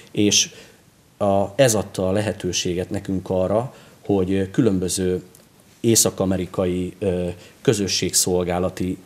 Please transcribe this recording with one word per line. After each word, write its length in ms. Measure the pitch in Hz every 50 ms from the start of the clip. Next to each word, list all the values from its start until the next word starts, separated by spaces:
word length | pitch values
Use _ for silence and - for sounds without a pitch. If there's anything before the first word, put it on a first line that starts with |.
| - -
És 400 | - - 104 104 98 - - - - - - - - - _ _ _ _ _ _ _
a, 280 | - 104 101 98 98 98 95 -
ez 200 | - 139 127 107
adta 340 | 101 95 - - - 95 92
a 40 | 95
lehetőséget 760 | 104 104 110 - - - 92 85 - - 92 87 90 92 -
nekünk 400 | 95 95 - - 95 92 92 -
arra, 440 | 95 92 92 92 98 110 123 131 - - - - - - -
hogy 460 | - 101 98 92 90 98 98 95 95
különböző 720 | 98 - 131 110 98 92 92 87 - - 92 90 90 87 - - - - - _ _ _ _ _ - _
észak-amerikai, 1120 | - 117 113 107 - 98 - - 98 92 98 90 90 85 - - 95 90 90 90 90 90 - -
ö, 300 | 104 98 90 90 90 87 87 - - - - - -
közösségszolgálati 1400 | - 120 95 98 90 - - 98 87 - - - 98 90 90 90 87 87 90 92 90 - - 92 90 90 - -